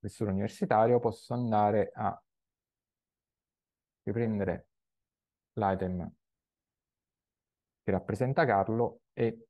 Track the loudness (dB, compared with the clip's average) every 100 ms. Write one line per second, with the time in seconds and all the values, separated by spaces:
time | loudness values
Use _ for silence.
0 | -12 -6 -4 -2 -4 -4 0 4 4 4
1 | 2 -6 -8 -4 0 2 4 2 0 -2
2 | -6 -6 _ _ _ _ _ _ _ _
3 | _ _ _ _ _ _ _ _ _ _
4 | -6 -4 -2 -2 -2 -4 -8 _ _ _
5 | _ _ _ _ _ -2 0 0 -2 -4
6 | -8 -12 _ _ _ _ _ _ _ _
7 | _ _ _ _ _ _ _ _ -2 -2
8 | -2 -2 -2 2 2 2 2 0 -2 -4
9 | _ -2 -2 -2 -16